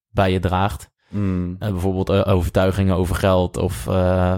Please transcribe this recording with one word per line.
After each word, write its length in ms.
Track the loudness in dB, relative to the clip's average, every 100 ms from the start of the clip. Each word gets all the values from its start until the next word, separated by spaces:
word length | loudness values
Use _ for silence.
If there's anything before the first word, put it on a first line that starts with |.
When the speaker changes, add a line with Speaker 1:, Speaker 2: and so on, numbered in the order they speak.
| _
Speaker 1:
bij 220 | 0 2
je 60 | 2
draagt, 480 | 0 0 -2 -4 -14 _ _
Speaker 2:
Mm. 480 | -4 -2 -2 -4 -6
Speaker 1:
eh, 120 | -4
bijvoorbeeld, 380 | -2 -2 -2 0
eh, 240 | 0 2
overtuigingen 600 | 2 2 2 0 2 0 2
over 180 | 0
geld 420 | 0 2 2 2 -2
of, 300 | -4 -4 -2
eh, 480 | 0 2 2 0